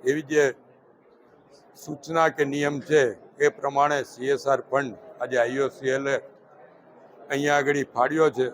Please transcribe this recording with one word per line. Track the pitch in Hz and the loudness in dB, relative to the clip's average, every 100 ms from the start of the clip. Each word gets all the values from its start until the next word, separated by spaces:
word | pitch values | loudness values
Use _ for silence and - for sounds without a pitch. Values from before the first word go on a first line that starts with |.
| 127 | -2
એવી | 147 | -4
જે | 143 151 139 123 - _ _ _ _ _ _ _ _ - _ - - | 0 2 2 0 -20 _ _ _ _ _ _ _ _ -20 _ -20 -16
સૂચના | 147 - 165 160 | -14 -4 0 0
કે | 156 143 | 2 -2
નિયમ | 143 147 143 | 0 -2 -4
છે, | 117 151 127 98 - - | 0 2 2 -2 -16 0
એ | 147 | 0
પ્રમાણે | 143 139 139 147 143 | 0 -4 0 2 0
સી | 123 - 127 | -4 -8 -4
એસ | 139 139 | -2 0
આર | 131 | -2
ફંડ | - 135 135 104 - - | 0 -2 -2 -10 -20 -12
આજે | 127 123 | -4 0
આઈ | 120 131 | 0 0
ઓ | 135 | -4
સી | - 135 | -2 -2
એલ | 135 139 | -2 -2
એ | 127 - - _ - - - _ - - - - | -4 -6 -20 _ -20 -20 -20 _ -20 -20 -20 -6
અહીંયા | 139 147 147 | -2 0 2
આગળ | 139 143 135 117 | 2 -2 -2 -2
ફાળવ્યો | 131 156 160 | 0 2 2
છે. | 123 127 | 2 -4